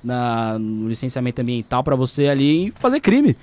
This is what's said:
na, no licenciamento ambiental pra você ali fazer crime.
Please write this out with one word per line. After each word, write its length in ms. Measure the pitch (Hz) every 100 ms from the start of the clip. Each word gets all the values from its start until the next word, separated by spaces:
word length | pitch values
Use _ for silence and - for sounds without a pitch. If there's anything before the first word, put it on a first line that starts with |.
na, 540 | 120 123 120 113 113 110
no 320 | 110 110 110
licenciamento 500 | 113 131 127 123 120
ambiental 440 | 120 120 104 123
pra 120 | 143 135
você 320 | 131 - 143
ali 460 | 139 139 156 190 -
fazer 200 | 247 277
crime. 360 | 208 247 294 -